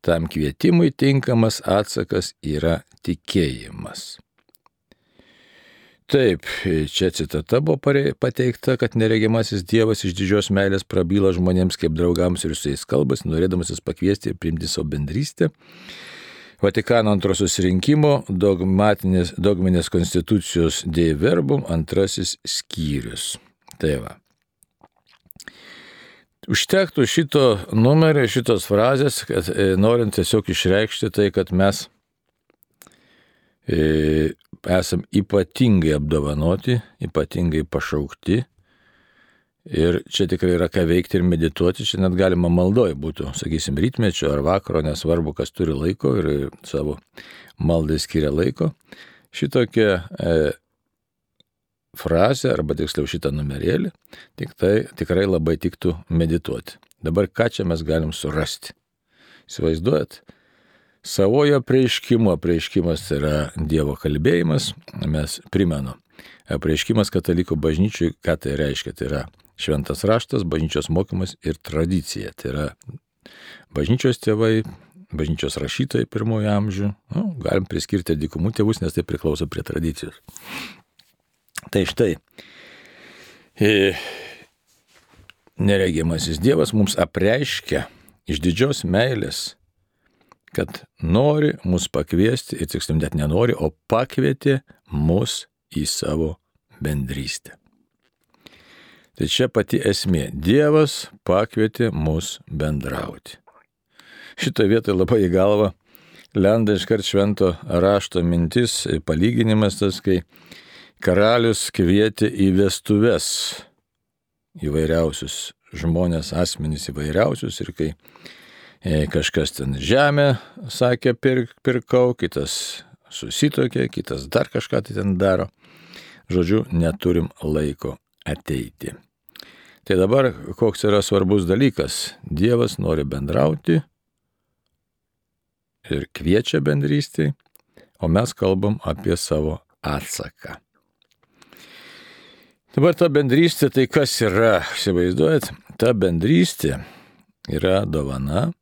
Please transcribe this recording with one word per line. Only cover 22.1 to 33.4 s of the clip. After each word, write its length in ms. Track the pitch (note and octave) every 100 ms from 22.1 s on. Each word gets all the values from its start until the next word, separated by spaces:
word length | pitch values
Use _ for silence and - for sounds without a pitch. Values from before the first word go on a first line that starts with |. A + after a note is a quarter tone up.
| - F2+ - -
skyrius. 840 | - - - D2+ C#2+ A1+ - - - _ _ _ -
Tai 180 | D#2+ C#2
va. 140 | A1 - _ _ _ _ _ _ - _ _ _ _ _ - - - - - - - - _ _ -
Užtektų 540 | A2 - G3 F#3 - B2
šito 360 | - D#3 D3 C3 G2+ -
numerio, 540 | G#2+ A#2 D#3 D#3+ D3 A#2+
šitos 380 | C3 A#2 G#2 -
frazės, 540 | G2+ A#2 C3+ C#3+ - -
kad, 200 | - E2+
e, 260 | - F#2+ F#2
norint 360 | G#2+ A#2+ A2 -
tiesiog 320 | F2 A2 -
išreikšti 580 | F2+ F#2 G2 A2 - A2 F#2+
tai, 140 | G2+
kad 220 | G2 F2+ F#2
mes, 320 | G2 G2+ - _ _ _ _ _ _ _ _ _ - _ _ _ _ _